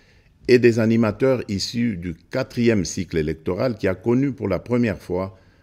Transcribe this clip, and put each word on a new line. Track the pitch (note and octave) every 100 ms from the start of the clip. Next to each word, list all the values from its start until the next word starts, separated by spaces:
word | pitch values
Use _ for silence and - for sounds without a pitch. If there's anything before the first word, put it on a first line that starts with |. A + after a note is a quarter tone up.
| _ _ _ _ -
et | B2
des | A#2 A2+
animateurs | A2 A2+ A2 G2 C3+ B2+ -
issus | F#2+ - A#2+ A#2+ F2+
du | F2 D#2+
quatrième | _ C3 C3 - A#2 G#2+ E2
cycle | - F2 E2
électoral | D2+ D#2 - F2+ B2+ G#2+
qui | G2
a | F#2
connu | A#2 B2 C#3
pour | B2 G2+
la | F2
première | - B2 A#2+ E2+
fois | - F2 F#2+ - _ _